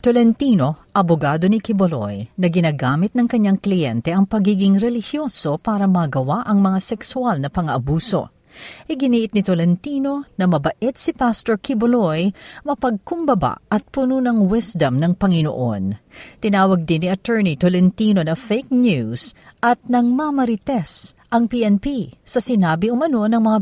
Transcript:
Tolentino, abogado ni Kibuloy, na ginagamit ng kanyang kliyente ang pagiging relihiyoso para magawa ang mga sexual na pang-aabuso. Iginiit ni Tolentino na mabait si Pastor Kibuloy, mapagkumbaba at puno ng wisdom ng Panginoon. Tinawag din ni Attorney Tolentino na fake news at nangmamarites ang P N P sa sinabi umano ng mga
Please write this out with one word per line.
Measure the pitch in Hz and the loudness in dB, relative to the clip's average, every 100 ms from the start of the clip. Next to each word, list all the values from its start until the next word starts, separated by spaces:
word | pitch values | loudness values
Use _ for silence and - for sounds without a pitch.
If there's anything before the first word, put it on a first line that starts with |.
Tolentino, | 247 240 233 226 277 196 131 156 _ | 2 4 4 2 2 2 2 -2 _
abogado | 208 175 160 143 156 185 | 0 2 2 0 0 2
ni | 214 | 0
Kibuloy, | - 202 185 139 101 101 110 - | 0 0 0 0 -6 -8 -8 -2
na | |
ginagamit | 180 175 165 143 131 147 196 247 | 0 2 0 0 0 0 0 0
ng | |
kanyang | 240 240 202 190 | 0 2 2 2
kliyente | 202 185 139 113 165 | 0 0 0 -2 0
ang | 185 196 | 2 2
pagiging | 220 196 196 196 196 | 2 2 2 4 2
relihiyoso | 240 240 - 294 294 - 151 - | 2 -2 -6 -6 -4 -4 -4 -4
para | - 202 196 | -4 0 2
magawa | 180 156 135 131 196 | 2 0 -2 -2 -2
ang | 226 202 | 0 2
mga | 190 190 | 2 0
sexual | - 226 - 262 247 156 | -2 -4 -6 -4 -2 -2
na | 139 | -4
pang-aabuso. | 185 156 131 131 160 - 170 - _ _ - - - - | -4 -2 -2 -2 -2 -2 -2 -4 _ _ -20 -20 -14 -10
Iginiit | 277 269 233 220 208 | -4 0 0 0 -2
ni | |
Tolentino | 196 175 170 175 294 277 277 285 - | 0 0 2 0 -2 -4 -4 -6 -8
na | - 185 | -2 0
mabait | 156 147 - 240 - | 0 -2 -4 -6 -4
si | - | -4
Pastor | - 247 214 - 214 | -2 -2 -2 -2 -4
Kibuloy, | - 226 240 240 180 156 190 - - - | -4 -2 0 2 0 0 -2 -4 -12 -10
mapagkumbaba | 294 285 254 208 - 339 311 208 135 - - | -6 -4 -4 -4 -6 -4 0 0 0 -4 -4
at | 208 - | -4 -4
puno | 269 254 262 | -4 -2 0
ng | 247 226 190 | 0 2 2
wisdom | 226 226 165 139 131 | 0 -2 -2 0 2
ng | 165 | 0
Panginoon. | 175 196 165 151 123 123 101 95 101 _ - - - | 0 2 2 0 -2 -2 -2 -4 -6 _ -20 -20 -6
Tinawag | 214 196 190 185 | 0 2 2 2
din | 160 160 | 0 -2
ni | 180 | -2
Attorney | 196 - 226 190 | -2 -2 0 0
Tolentino | 147 180 180 185 - 214 196 | 2 2 4 2 2 2 2
na | 160 | 0
fake | 165 - 220 277 | -2 -2 -4 0
news | 247 247 143 110 120 - - - _ | 2 2 2 -2 -6 -8 -10 -20 _
at | 233 247 | 0 0
nangmamarites | - 247 240 254 302 277 240 220 - 247 151 - - - - | 0 0 2 0 0 -2 0 -2 -2 -4 -4 -6 -8 -12 -4
ang | 233 | 0
P | 233 240 | 0 0
N | 214 202 | 2 0
P | - 262 139 - | 0 -6 -8 -10
sa | - 247 | -6 -2
sinabi | - 226 175 160 214 | 0 2 2 2 0
umano | 240 320 240 214 | 0 0 0 0
ng | 233 | 2
mga | 220 214 | 2 2